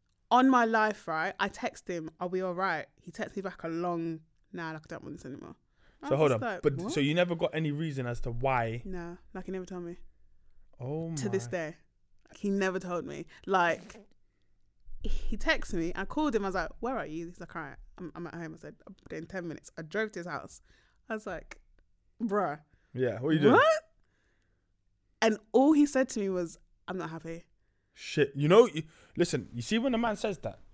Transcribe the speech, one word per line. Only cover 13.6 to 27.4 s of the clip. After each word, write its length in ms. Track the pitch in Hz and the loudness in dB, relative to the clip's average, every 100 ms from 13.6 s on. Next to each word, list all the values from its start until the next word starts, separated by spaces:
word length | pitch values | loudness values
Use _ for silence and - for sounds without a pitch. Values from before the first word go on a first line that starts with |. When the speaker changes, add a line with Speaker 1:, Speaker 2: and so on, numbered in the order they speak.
| 175 180 - - - _ _ _ _ _ _ _ - - | 2 0 -8 -20 -20 _ _ _ _ _ _ _ -10 -4
Speaker 1:
he 320 | - - - 214 | 2 2 2 2
texted 360 | - 302 - | 0 0 -2
me, 180 | 180 165 - | -2 -2 -4
I 100 | 196 | -4
called 280 | 302 302 | -2 0
him, 120 | 214 196 | 0 -2
I 20 | |
was 80 | 185 | -4
like, 140 | 156 - | -6 -6
"Where 180 | 233 247 | -6 -6
are 80 | 151 | -6
you?" 220 | 160 170 | -10 -10
He's 120 | - | -14
like, 120 | 170 170 | -14 -12
"All 60 | |
right, 160 | 143 - - - | -12 -14 -20 -16
I'm, 120 | 180 165 | -14 -12
I'm 100 | 170 | -12
at 80 | |
home." 220 | 170 160 160 | -10 -12 -12
I 20 | |
said, 180 | 151 - - | -16 -18 -20
"I'm 80 | 190 - 160 | -20 -14 -12
in 120 | 165 | -10
ten 200 | 190 170 | -10 -10
minutes." 200 | 143 - - | -10 -14 -16
I 40 | |
drove 320 | 156 208 220 | -6 -4 -4
to 60 | 180 | -6
his 60 | 175 | -8
house. 340 | 139 - - _ _ _ _ - | -10 -10 -18 _ _ _ _ -10
I 40 | |
was 140 | 214 208 | -10 -8
like, 320 | 160 - - _ _ _ _ _ - | -12 -12 -20 _ _ _ _ _ -6
"Bruh." 360 | 226 202 170 151 _ _ _ | 0 2 0 -2 _ _ _
Speaker 2:
Yeah, 260 | 123 123 104 | 0 0 2
what 100 | 147 | 2
are 40 | |
you 60 | 160 | 6
doing? 140 | 220 381 | 8 10
Speaker 1:
What? 280 | 605 622 - _ _ _ _ _ _ _ _ _ _ _ _ _ | 8 4 -2 _ _ _ _ _ _ _ _ _ _ _ _ _
And 160 | 226 214 - | 2 2 2
all 220 | 240 277 | 6 8
he 120 | 302 285 | 8 6
said 220 | 262 262 | 4 0
to 120 | 220 | -2
me 80 | 196 | -2
was, 280 | 180 170 - _ _ - | -2 -4 -8 _ _ -10
"I'm 100 | 185 | -8
not 120 | 165 | -8
happy." 340 | 165 165 165 | -10 -12 -14